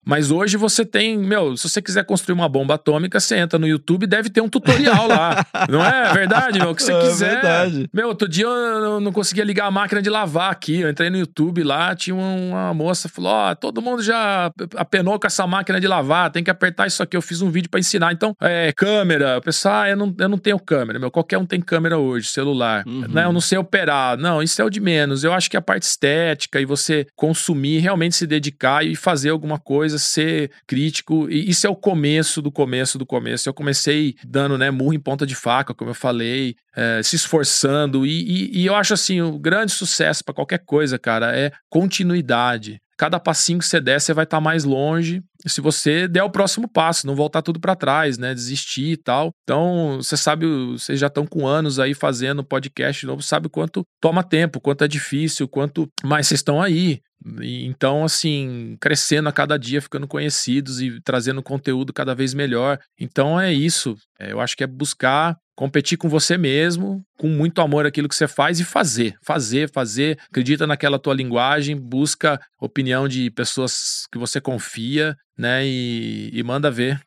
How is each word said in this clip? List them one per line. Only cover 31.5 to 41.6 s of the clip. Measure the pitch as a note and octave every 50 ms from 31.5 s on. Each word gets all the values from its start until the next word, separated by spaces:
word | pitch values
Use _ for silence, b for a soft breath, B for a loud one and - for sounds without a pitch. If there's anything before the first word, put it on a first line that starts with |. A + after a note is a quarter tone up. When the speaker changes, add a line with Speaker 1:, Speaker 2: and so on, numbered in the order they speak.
Speaker 1:
isso | E3+ - -
é | G3+
o | F#3
começo | - - G#3 F#3 D#3 C#3+ D3 D3+ D#3+ D#3 - - E3
do | C#3+ D3
começo | C#3 - C#3 B2+ B2 B2+ B2+ - - C3+
do | C3
começo. | - B2+ B2 A#2 A#2 A#2+ A#2+ - C3+
Eu | C3+
comecei | - D3 C#3+ C#3 - - D3 D3 D3+ D#3 C#3 - - -
dando, | A#2+ A#2+ C#3 C#3 C#3 C#3 C3
né, | C3 C#3
murro | C3+ C3 C3 D3
em | D#3+ D3
ponta | C#3 C3 C#3 C#3+ D3
de | C#3 B2+
faca, | - - A#2+ A#2+ C3 C3+ - A#2
como | - A#2+ A#2
eu | A#2
falei, | - - B2+ B2 A#2 A#2 A#2 B2 C3+ C3+ B2 A#2 _ _ _ -
é, | A#2 A#2 A2+ A2+ A2
se | A2 - -
esforçando. | D#3+ - - E3+ D#3 C#3 - - - - C3+ C#3+ D3+ D3 C#3+ C3+ C3+ C3+
E, | D3 D#3 E3+
e, | E3+ - F3+ F#3 F#3+ F#3+ G3+ F3+
e | F3+
eu | F#3+ G3+
acho | G#3 G3 -
assim: | G#3+ - - - F#3+ F3
o | E3+ E3 D3+ D3
grande | C#3+ D#3+ F3+ G#3+ A3+ G3
sucesso | - - G3 - - - - D#3 D#3 - -
pra | - C#3+
qualquer | - C#3+ - - -
coisa, | _ - D3 D3 C#3+ C3 B2+ A#2+
cara, | - A#2 A2+ A2+ A2+ A#2 B2
é | C3 C#3 C#3+ B B